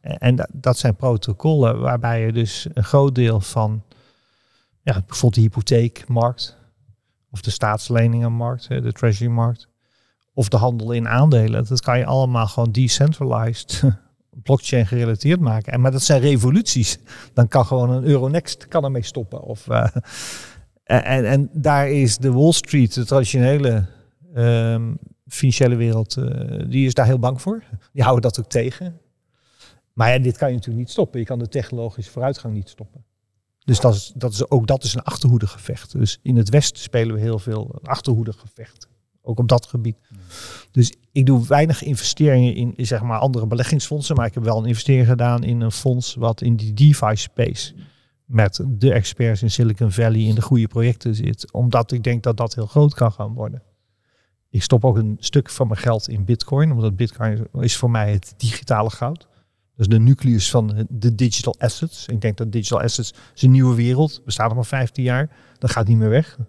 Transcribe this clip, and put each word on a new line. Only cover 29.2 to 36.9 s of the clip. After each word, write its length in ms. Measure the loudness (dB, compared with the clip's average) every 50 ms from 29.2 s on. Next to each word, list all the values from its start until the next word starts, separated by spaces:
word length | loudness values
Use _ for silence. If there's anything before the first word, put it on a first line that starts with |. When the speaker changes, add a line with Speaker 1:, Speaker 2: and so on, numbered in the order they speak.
| _ _ _ _ _ _ _ _ -20 -20 _ _ _ _
Speaker 1:
Maar 200 | -2 0 2 2
ja, 60 | 4 2
dit 180 | 2 0 -2
kan 120 | -2 -2 -2
je 60 | -2
natuurlijk 300 | -4 -6 -6 -6 -6 -8
niet 60 | -6
stoppen. 280 | -2 -2 -2 -2 -2 -8
Je 60 | -6
kan 120 | -6 -6 -8
de 100 | -6 -6
technologische 600 | -6 -6 -6 -6 -8 -8 -8 -8 -10 -12 -12 -12
vooruitgang 440 | -8 -6 -4 -4 -4 -6 -8 -8 -8
niet 140 | -8 -8 -10
stoppen. 360 | -14 -20 -20 -20 -20 -20 -20 _ _ _ _ _ _ _ _ _ _ _ 0
Dus 160 | 0 2 4
dat 140 | 4 4 2
is, 180 | 2 -2 -8 -12
dat 180 | -8 -8 -6
is, 180 | -4 -4 -4 0
ook 160 | 0 0 2
dat 180 | 2 -2 -2 -2
is 100 | -4 -6
een 80 | -6
achterhoedegevecht. 880 | -6 -8 -4 0 2 2 2 2 0 -2 -6 -8 -12 -12 -12 -12 -12 -8
Dus 260 | -4 -2 -2 -2 -2 -4
in 140 | -2 0 2
het 120 | 2 2 4
Westen 340 | 2 2 2 0 -4 -8
spelen 320 | -10 -4